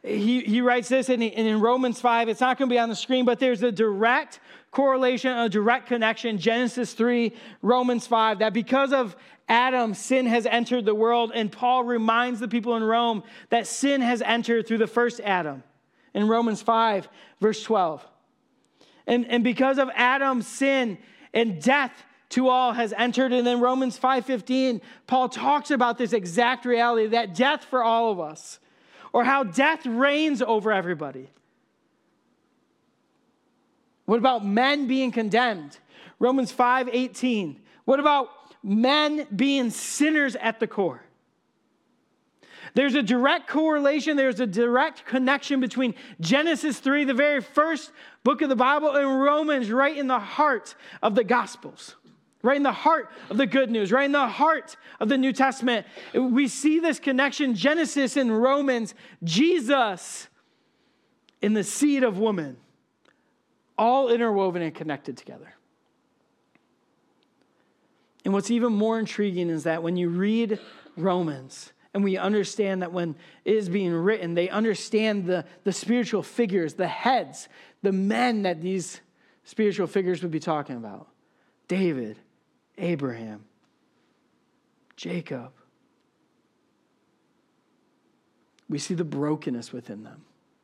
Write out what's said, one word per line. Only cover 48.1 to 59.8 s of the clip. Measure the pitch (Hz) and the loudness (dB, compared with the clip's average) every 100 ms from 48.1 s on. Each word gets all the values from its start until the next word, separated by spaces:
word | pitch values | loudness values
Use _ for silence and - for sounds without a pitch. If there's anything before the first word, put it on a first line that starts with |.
| _ 240 | _ 0
book | 285 | 0
of | 294 | 0
the | 247 | 2
Bible, | 254 294 302 | 4 4 2
and | 285 277 269 | 2 2 2
Romans, | 277 294 302 277 220 | 2 2 0 -2 0
right | 240 277 294 | 2 2 0
in | 269 | -2
the | 254 | -2
heart | 202 - 302 240 - - - - | -2 0 2 0 -6 -20 -20 -4
of | 226 | 0
the | 208 | 0
Gospels, | 202 240 - - - - - - _ _ _ _ | 2 0 -2 -12 -20 -20 -20 -20 _ _ _ _
right | 226 285 | 0 2
in | |
the | 277 | 0
heart | 208 294 320 226 - - | 2 2 2 0 -16 -6
of | 208 | -2
the | 254 | 2
good | 262 254 | 2 2
news, | 226 196 | 0 2
right | 247 | 2
in | 277 | 2
the | 285 254 | 2 0
heart | 208 302 311 - - - - | 2 2 2 -4 -20 -20 -6
of | 214 | 0
the | 269 | 2
New | 262 | 2
Testament. | 262 269 254 247 233 - - - | 2 0 0 -2 -2 -4 -18 -4
We | - 262 247 277 | -2 2 2 0
see | - 302 311 | 0 0 2
this | 330 262 | 0 -2
connection, | - 262 277 262 277 | -2 0 0 0 -2
Genesis | 214 254 311 311 285 262 285 | 0 0 0 -2 -2 -2 0
and | 247 220 | 0 2
Romans, | 247 277 277 240 214 - - - | 2 2 0 -2 -4 -12 -20 -10
Jesus | 170 165 320 359 226 277 | -4 2 2 2 2 0